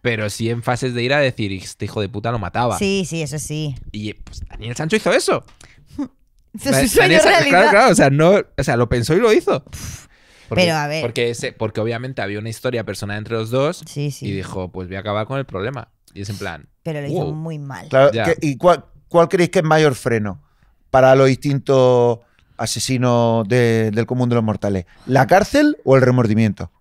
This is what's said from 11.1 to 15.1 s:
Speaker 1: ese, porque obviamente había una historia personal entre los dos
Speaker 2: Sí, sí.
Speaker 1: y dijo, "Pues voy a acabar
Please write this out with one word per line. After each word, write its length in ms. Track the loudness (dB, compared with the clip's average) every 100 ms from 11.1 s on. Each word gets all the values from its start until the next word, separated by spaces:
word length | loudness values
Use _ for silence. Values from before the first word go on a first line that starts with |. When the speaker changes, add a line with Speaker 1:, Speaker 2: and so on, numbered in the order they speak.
| -2 -4
Speaker 1:
ese, 220 | -4 -8
porque 280 | -6 -6 -4
obviamente 400 | -4 -6 -8 -8
había 160 | -8 -8
una 100 | -10
historia 340 | -8 -6 -4
personal 340 | -6 -10 -8 -10
entre 160 | -6
los 160 | -6 -4
dos 320 | -2 -2 -4 -12
Speaker 2:
Sí, 240 | -8 -8
sí. 160 | -8 -8
Speaker 1:
y 40 |
dijo, 400 | -8 -8 -10 -10
"Pues 160 | -10 -12
voy 80 | -10
a 40 |
acabar 260 | -6